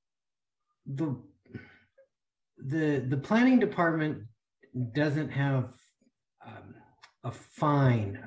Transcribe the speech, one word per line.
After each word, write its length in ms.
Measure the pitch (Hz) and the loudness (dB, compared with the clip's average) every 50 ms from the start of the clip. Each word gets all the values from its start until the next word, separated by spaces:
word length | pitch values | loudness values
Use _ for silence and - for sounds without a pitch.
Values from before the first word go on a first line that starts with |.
| _ _ _ _ _ _ _ _ _ _ _ _ _ _ _ _ - | _ _ _ _ _ _ _ _ _ _ _ _ _ _ _ _ -14
the, 300 | - 135 135 160 151 127 107 - - _ _ _ - - - - - - _ _ _ _ _ _ _ _ _ _ _ _ _ _ _ _ - | -10 -6 -4 -4 -4 -6 -8 -12 -20 _ _ _ -18 -18 -18 -18 -18 -20 _ _ _ _ _ _ _ _ _ _ _ _ _ _ _ _ -14
the, 480 | - 135 143 160 156 151 147 135 127 127 | -8 -6 -2 0 0 2 0 0 0 -2
the 100 | 139 131 | -2 -2
planning 400 | - - 214 226 247 262 254 240 | 0 2 2 4 6 6 6 4
department 680 | 208 170 - - 175 165 160 160 156 151 - 104 104 - _ _ _ _ _ _ _ _ - 127 123 110 | 4 2 0 2 2 2 2 0 -2 -2 -4 -6 -10 -16 _ _ _ _ _ _ _ _ -8 -6 -6 -4
doesn't 380 | 107 147 147 156 139 156 151 131 | -2 -2 0 0 0 -2 -4 -4
have, 400 | 120 135 139 139 139 131 113 - - - _ _ _ _ _ _ _ _ _ _ _ _ - | -4 -2 -2 0 0 -2 -2 -4 -8 -20 _ _ _ _ _ _ _ _ _ _ _ _ -20
um, 300 | - - - - - - - - _ _ _ _ - _ _ - | -20 -20 -18 -20 -20 -20 -20 -20 _ _ _ _ -20 _ _ -12
a 80 | 123 | -12
fine, 880 | - - - - - - 156 147 147 143 139 131 120 110 104 98 98 - - | -12 -12 -16 -16 -6 -2 0 2 4 6 6 6 4 4 0 -2 -6 -10 -12